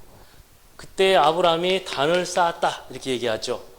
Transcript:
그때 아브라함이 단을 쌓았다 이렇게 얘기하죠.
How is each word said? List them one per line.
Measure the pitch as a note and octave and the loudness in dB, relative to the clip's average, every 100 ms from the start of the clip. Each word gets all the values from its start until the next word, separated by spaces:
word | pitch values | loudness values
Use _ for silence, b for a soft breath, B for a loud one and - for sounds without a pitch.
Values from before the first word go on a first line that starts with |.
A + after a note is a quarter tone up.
| - b b b - - - - | -20 b b b -20 -20 -20 -20
그때 | - - F#3+ F#3 | -8 0 4 6
아브라함이 | D3 E3 F3 E3 F3+ F#3 F#3 | 4 4 2 2 0 -2 -4
단을 | - C#3+ F3 F3 | -2 0 0 0
쌓았다 | - E3+ E3 E3+ - - | 0 -2 0 -4 -4 -12
이렇게 | C3 C3 | -10 -6
얘기하죠. | B2 A#2 A2 - A2 - | -2 -2 -4 -4 -8 -10